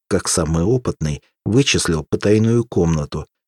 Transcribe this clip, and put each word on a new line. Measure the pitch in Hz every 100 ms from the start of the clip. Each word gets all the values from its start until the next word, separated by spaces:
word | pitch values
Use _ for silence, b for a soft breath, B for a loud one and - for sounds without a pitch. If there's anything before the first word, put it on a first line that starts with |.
| -
как | 92 -
самый | - 78 82
опытный, | 90 123 - - 78 71 _ _
вычислил | - 117 139 90 - 80 -
потайную | - 101 110 113 117
комнату, | 117 101 82 80 71 76 - _